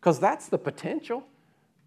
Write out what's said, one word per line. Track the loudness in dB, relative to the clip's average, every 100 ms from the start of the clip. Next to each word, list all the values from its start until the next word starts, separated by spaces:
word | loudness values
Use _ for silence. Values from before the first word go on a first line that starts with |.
'Cause | 4 4
that's | 2 0 -2
the | -4
potential. | -2 -8 -8 -8 -6 -10 -10 _ _ _ _ _